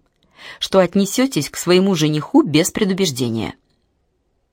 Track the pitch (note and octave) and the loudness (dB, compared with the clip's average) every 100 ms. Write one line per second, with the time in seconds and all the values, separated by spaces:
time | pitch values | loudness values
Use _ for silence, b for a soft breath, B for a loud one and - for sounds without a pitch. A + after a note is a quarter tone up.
0 | _ _ B B B B - F#3+ F3 G3 | _ _ B B B B 0 2 2 0
1 | G3 - C4+ E3 C#3 - E3+ F3+ G3 E3+ | 0 0 -2 -2 -6 -4 2 2 2 2
2 | D3+ D3+ - C#4 A#3+ D3 F#3 - F#3+ F#3+ | 0 -2 0 2 2 2 0 -2 -2 0
3 | F#3 B2+ A#2+ A2+ F#2 - _ _ _ _ | -2 -2 -4 -2 -6 -10 _ _ _ _
4 | _ _ _ _ _ | _ _ _ _ _